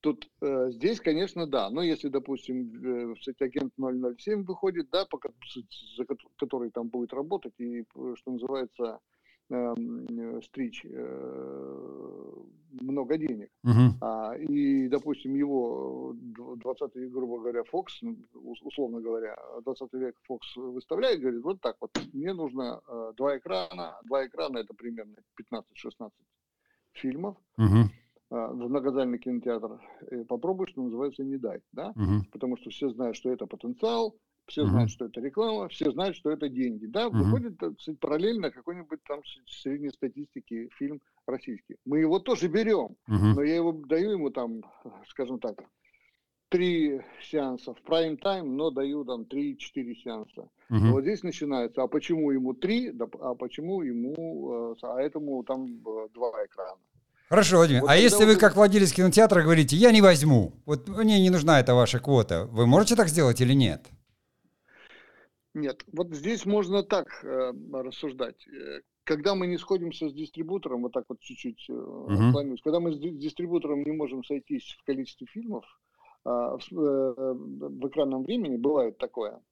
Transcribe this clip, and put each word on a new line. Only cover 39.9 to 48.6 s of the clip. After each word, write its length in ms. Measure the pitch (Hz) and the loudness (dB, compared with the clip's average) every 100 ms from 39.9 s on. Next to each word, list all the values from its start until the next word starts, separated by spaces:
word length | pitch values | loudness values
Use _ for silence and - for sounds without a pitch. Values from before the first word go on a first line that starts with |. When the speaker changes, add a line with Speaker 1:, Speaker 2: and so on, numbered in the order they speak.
| 127 135 127 147 131 - 113 117 - | -8 -10 -10 -16 -16 -12 -12 -12 -10
Speaker 1:
фильм 220 | 139 147 _ _ - | -10 -10 _ _ -10
российский. 500 | 131 - 107 _ - | -10 -10 -14 _ -16
Мы 160 | - 147 | -4 0
его 180 | 160 185 | 2 0
тоже 300 | 190 247 175 | 0 -2 0
берём, 480 | 175 226 202 113 - - | 0 2 0 -2 -10 -2
Speaker 2:
Мгм. 280 | 104 104 | 4 4
Speaker 1:
но 80 | 107 | 4
я 140 | 147 165 | 2 0
его 160 | 170 | 0
даю 380 | 160 135 160 202 | -4 -2 0 0
ему 180 | 196 143 | -2 -4
там, 320 | 120 120 113 104 _ 120 - - | -4 -6 -8 -14 _ -20 -20 -20
скажем 300 | - 127 127 | -8 -6 -6
так, 240 | 117 101 - _ _ _ _ _ _ _ _ | -8 -8 -18 _ _ _ _ _ _ _ _
три 520 | 180 180 170 151 135 - - - | 0 2 2 2 0 -8 -20 -6
сеанса 420 | 151 139 123 - | -4 -2 -6 -10
в 60 | 120 | -14
прайм-тайм, 720 | - 165 165 151 196 190 156 | 0 2 2 0 -2 -2 -4
но 140 | 131 | -2